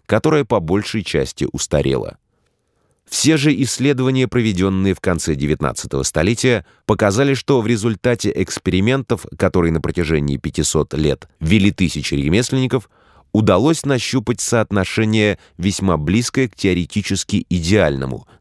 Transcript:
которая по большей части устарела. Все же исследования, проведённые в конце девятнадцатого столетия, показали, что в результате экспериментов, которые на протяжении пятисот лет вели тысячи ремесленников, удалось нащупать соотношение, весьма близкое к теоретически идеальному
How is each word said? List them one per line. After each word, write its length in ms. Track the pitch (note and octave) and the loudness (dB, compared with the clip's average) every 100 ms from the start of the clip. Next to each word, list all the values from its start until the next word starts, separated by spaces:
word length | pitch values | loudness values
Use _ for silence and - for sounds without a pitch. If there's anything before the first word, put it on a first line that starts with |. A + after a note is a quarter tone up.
которая 400 | - G#2+ D#3 D3+ | -2 0 2 0
по 160 | C3 A2 | 2 0
большей 440 | D#2+ G2 - A#2 | 0 -2 -2 -6
части 440 | - D2+ C2 - C#2+ | -4 -2 -4 -4 -6
устарела. 680 | - - D2 C2+ C2 - - _ _ _ _ _ _ _ _ _ | -6 -2 0 0 -2 -4 -12 _ _ _ _ _ _ _ _ _
Все 300 | - - D#3 | 0 2 4
же 120 | D3+ B2 | 4 2
исследования, 680 | C3 - C#3 C3 C3 C3 B2+ | 0 0 0 2 0 0 0
проведённые 640 | B2 A2+ F2+ F#2+ F#2+ F#2+ | 0 0 2 2 2 0
в 80 | F2+ | 0
конце 360 | - E2 - C#2+ | -2 -2 -2 -2
девятнадцатого 680 | D2 D2+ C2+ - - C#2 | 0 0 -2 -4 -6 -4
столетия, 640 | C2+ - F2 A#2 C3 A2 - _ | -2 0 0 2 0 0 -2 _
показали, 480 | - G#2 G#2 G2+ C#3 | -2 2 2 2 0
что 300 | C3+ - C3+ | 0 0 0
в 40 | G#2+ | 2
результате 640 | A2+ A2+ G#2 B2 A#2+ G#2 | 0 0 -2 -2 -2 -2
экспериментов, 920 | - F#2 - - F2+ G#2+ C3+ A#2+ A2 - - | -2 -4 -4 -2 0 2 0 -2 -6 -6 -2
которые 340 | F#2 F#2 E2 | 0 2 2
на 80 | D#2+ | 0
протяжении 560 | D2 D#2+ D#2+ D#2 D2 C#2 | -2 -2 0 0 0 -2
пятисот 560 | D2+ - D2+ D#2 - | -4 -4 -2 0 -2
лет 380 | D2 D2+ C2+ - _ | 0 0 -2 -6 _
вели 300 | D#2+ G#2 G2+ | 0 2 2
тысячи 420 | - E2 D2+ - | 2 -2 -2 -4
ремесленников, 800 | C#2+ C#2+ G2 B2 C3+ B2+ B2+ - _ _ _ _ | -2 0 0 0 -2 0 -2 -4 _ _ _ _
удалось 540 | G#2+ G#2+ F#2 C#3+ D#3+ C#3+ | 0 4 4 4 0 0
нащупать 560 | B2+ - C3+ A#2 A2+ | -2 0 -2 -2 -4
соотношение, 960 | - A#2+ G#2+ G2+ F#2 - A2 A2 G#2 F#2 - - | -2 0 0 -2 -2 0 0 2 2 0 -6 -4
весьма 400 | F#2 F2+ F#2+ D#2+ | -2 0 0 0
близкое 520 | D2+ G#2+ A#2+ - B2+ | 2 0 0 -2 -2
к 80 | - | -2
теоретически 880 | E3 F#2 E2+ G#2 - G3 - G#2 - | 0 0 -2 -4 -4 -4 -2 -4 -2
идеальному 800 | F2+ E2 G#2 D#2+ C#2 C2 B1 - - | -2 2 4 4 0 -4 -8 -12 -14